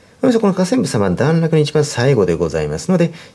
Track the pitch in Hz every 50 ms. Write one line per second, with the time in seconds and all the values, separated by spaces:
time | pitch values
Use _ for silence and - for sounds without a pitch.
0 | _ _ _ - - 262 233 226 226 196 180 185 185 180 247 262 202 - - 113
1 | 101 95 90 90 113 147 165 165 165 156 160 156 147 147 - 156 143 143 - 120
2 | 120 139 139 113 95 87 85 78 85 80 78 80 76 76 76 80 - - 185 165
3 | 170 165 - - - - -